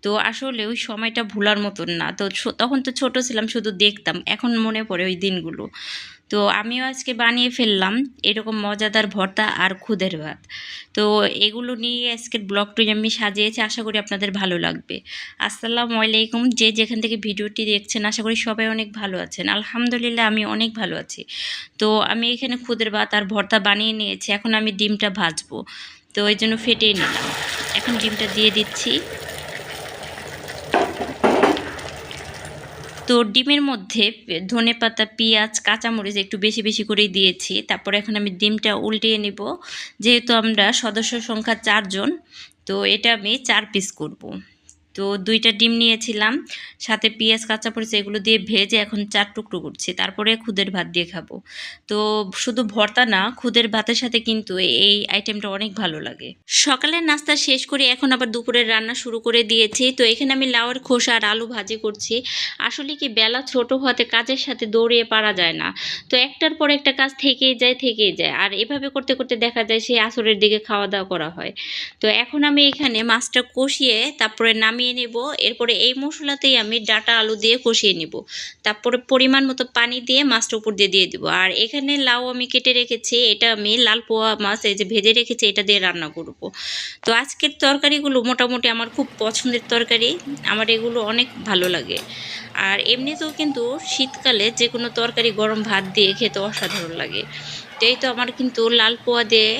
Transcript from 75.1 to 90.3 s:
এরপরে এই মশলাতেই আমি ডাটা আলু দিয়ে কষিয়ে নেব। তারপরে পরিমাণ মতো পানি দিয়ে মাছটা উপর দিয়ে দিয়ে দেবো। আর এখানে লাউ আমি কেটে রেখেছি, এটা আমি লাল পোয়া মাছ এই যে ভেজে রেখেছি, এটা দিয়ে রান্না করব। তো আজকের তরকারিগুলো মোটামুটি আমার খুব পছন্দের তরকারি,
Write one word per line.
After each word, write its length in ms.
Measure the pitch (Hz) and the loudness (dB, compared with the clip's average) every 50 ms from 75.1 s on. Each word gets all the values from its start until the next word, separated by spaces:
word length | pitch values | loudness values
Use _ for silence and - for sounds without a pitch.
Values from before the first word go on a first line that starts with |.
| 226 233 247 294 294 - - 208 | -4 -6 -4 -4 -4 0 0 -2
এরপরে 260 | 233 220 240 233 233 185 196 | 0 0 0 0 2 4 4
এই 80 | 240 254 269 | 2 2 0
মশলাতেই 540 | 269 294 311 - 320 285 285 277 - 269 262 240 220 | -2 -6 -6 -6 -4 -4 -4 0 2 4 4 4 2
আমি 140 | 208 220 240 220 208 | 0 -2 -4 0 0
ডাটা 240 | 220 214 220 - 233 226 | 0 0 2 2 2 2
আলু 140 | 220 220 220 214 - | 2 0 -2 0 2
দিয়ে 120 | 220 226 254 254 | 2 2 4 4
কষিয়ে 300 | 240 226 220 - 208 185 170 | 2 2 4 4 2 2 2
নেব। 140 | 160 156 - - - - - - - - - _ _ | -2 -6 -8 -10 -12 -10 -12 -12 -12 -12 -14 _ _
তারপরে 320 | 214 214 214 - 240 240 254 247 _ | -2 -2 0 -2 -2 -2 -2 0 _
পরিমাণ 320 | 269 254 262 262 262 269 269 262 | 4 4 6 6 6 4 4 2
মতো 140 | 262 262 254 247 _ 247 | 0 -4 -6 -2 _ 2
পানি 200 | 233 240 247 254 240 247 | 2 2 0 -6 -2 0
দিয়ে 120 | 254 262 294 277 | 2 2 4 4
মাছটা 240 | 240 220 220 - - 220 | 2 2 0 -2 -4 -4
উপর 120 | 214 220 214 190 | -4 -4 2 2
দিয়ে 120 | 202 190 180 | 2 4 4
দিয়ে 120 | 196 185 180 | 4 2 2
দেবো। 160 | - 185 - 160 160 180 | 0 -4 -2 0 0 2
আর 80 | 185 190 185 - 214 | 2 2 2 0 -2
এখানে 280 | 226 - 285 269 277 285 285 277 254 | 0 -2 -4 -2 0 0 0 2 2
লাউ 140 | 240 247 247 254 254 | 2 2 0 -2 -4
আমি 120 | 247 247 247 - | -4 -4 0 0
কেটে 180 | 254 247 254 254 247 | 2 2 4 2 4
রেখেছি, 360 | 240 233 240 226 - - - 233 247 226 208 | 2 0 -2 -4 -4 0 2 4 4 4 4
এটা 140 | 202 226 233 226 | 4 4 2 2
আমি 160 | 214 208 208 214 240 247 220 | 2 0 0 2 2 4 4
লাল 120 | 214 226 233 - | 2 2 0 -2
পোয়া 220 | 220 220 220 220 214 208 208 | 0 2 2 2 0 0 0
মাছ 140 | 196 208 220 - 220 | -2 -2 0 0 -2
এই 60 | 202 196 | 0 0
যে 60 | 214 185 | -2 0
ভেজে 200 | 226 220 196 220 226 240 | 0 2 4 6 6 6
রেখেছি, 240 | 240 - 240 240 - 208 | 4 0 -2 0 2 2
এটা 120 | 202 208 208 196 | 2 2 2 2
দিয়ে 120 | 208 202 185 | 2 4 4
রান্না 220 | 185 175 175 165 151 151 165 | 0 0 -2 -6 -8 -8 -10
করব। 220 | 165 - - _ - 190 - - - - - - - - - - - | -12 -12 -14 _ -12 -12 -10 -10 -10 -8 -8 -8 -8 -10 -12 -6 -2
তো 40 | - 226 233 | 2 2 2
আজকের 300 | 254 277 - - - 294 294 - - | 2 0 -4 -2 -2 -2 0 2 2
তরকারিগুলো 540 | 277 277 285 285 285 294 294 285 285 269 254 226 247 | 2 2 4 4 2 2 2 0 2 2 2 2 2
মোটামুটি 380 | 254 247 254 247 254 247 233 247 226 | 2 2 0 0 0 0 0 0 0
আমার 140 | 226 233 226 - | 0 -4 -6 -2
খুব 120 | - 277 - - - | -4 -4 -4 -2 -4
পছন্দের 420 | 220 214 220 - - 254 240 240 233 - 240 | -4 -2 -2 -2 -2 -2 -2 -2 -2 0 0
তরকারি, 360 | 233 233 233 240 226 220 240 311 349 - 277 | 0 2 2 2 2 2 0 0 -2 -6 -10